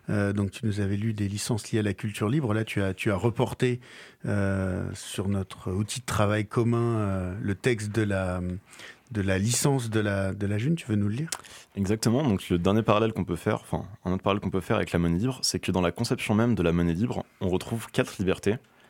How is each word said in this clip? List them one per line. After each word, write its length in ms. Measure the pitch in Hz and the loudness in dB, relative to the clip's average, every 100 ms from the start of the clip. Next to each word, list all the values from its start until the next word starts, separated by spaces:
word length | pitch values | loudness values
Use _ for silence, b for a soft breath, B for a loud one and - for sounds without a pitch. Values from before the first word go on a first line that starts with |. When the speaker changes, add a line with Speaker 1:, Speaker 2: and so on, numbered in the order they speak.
| - | -4
Speaker 1:
Euh, 240 | 104 101 | 0 0
donc 180 | 101 98 | 0 -2
tu 140 | - 110 | -2 -4
nous 160 | 101 | -2
avais 160 | 98 101 | -2 -2
lu 160 | 110 | -2
des 160 | 104 101 | -2 -2
licences 420 | 101 - 113 - | -4 -2 -4 -2
liées 80 | 113 | 0
à 40 | |
la 100 | 104 | 0
culture 340 | 95 110 - 104 | -2 -6 -2 0
libre. 260 | 147 127 | 0 2
Là, 120 | 107 110 | 0 0
tu 180 | - | -2
as, 100 | 98 | -2
tu 180 | 95 110 | 0 0
as 40 | 95 | 2
reporté, 640 | 120 107 120 - 127 123 B B B B - | 2 2 -2 2 0 0 B B B B -2
euh, 640 | 104 98 98 95 92 95 | 0 2 0 0 -2 -4
sur 360 | 98 - - 98 | -8 -10 -4 -2
notre 420 | 98 95 - - | -2 -2 -6 -4
outil 300 | 92 104 - | -2 -2 -4
de 40 | - | -4
travail 400 | - 104 107 107 | 0 2 2 0
commun, 520 | - 117 117 117 113 | 0 2 2 2 0
euh, 360 | 101 95 90 98 | 0 0 -2 -4
le 140 | 101 98 | -4 0
texte 360 | 135 113 104 | 0 0 0
de 120 | 107 | 0
la, 360 | 104 95 92 90 90 92 B B B B B | 2 0 0 -2 -2 -6 B B B B B
de 120 | 107 | -2
la 180 | 98 92 | 0 2
licence 500 | 107 120 147 135 117 | 2 2 2 2 0
de 100 | 107 | 0
la, 360 | 104 98 98 95 | 0 0 -2 -2
de 100 | 101 | -2
la 140 | 104 | 0
June. 160 | 127 165 | 0 -2
Tu 100 | - | 0
veux 100 | 104 | 0
nous 120 | 101 | 0
le 80 | 113 | -2
lire ? 140 | 160 - B B B - | -4 -8 B B B -4
Speaker 2:
Exactement. 460 | 95 113 117 120 | 0 2 2 2
Donc 260 | 151 95 - | 2 0 2
le 120 | 90 | 2
dernier 240 | 90 107 | 4 2
parallèle 300 | 107 104 113 | 4 4 4
qu'on 120 | 104 90 | 0 -4
peut 100 | 85 | -2
faire, 260 | - 110 | -2 -2
enfin 260 | - 82 92 - | -2 -6 -6 -8
un 100 | 92 | -4
autre 80 | 92 | -2
parallèle 200 | 104 101 | 2 0
qu'on 100 | 101 | 0
peut 100 | 95 | -4
faire 140 | - 107 | 0 0
avec 160 | 90 | 2
la 80 | 87 | 2
monnaie 180 | 85 85 | 2 2
libre, 220 | 123 127 | 0 -2
c'est 160 | - 92 | -2 -2
que 140 | - | 0
dans 100 | 92 | 2
la 100 | 87 | 2
conception 440 | - 117 127 - 104 | 0 -2 -2 2 4
même 180 | 120 | 4
de 80 | 104 | 4
la 100 | 82 | 4
monnaie 220 | 85 87 | 4 2
libre, 320 | 82 123 - - - | 2 0 -2 -8 -6
on 80 | 95 | -2
retrouve 380 | 90 - 117 - | 0 -2 -6 -4
quatre 320 | - 127 - | -2 -2 0
libertés, 380 | 92 92 101 110 b b b | 0 0 0 -2 b b b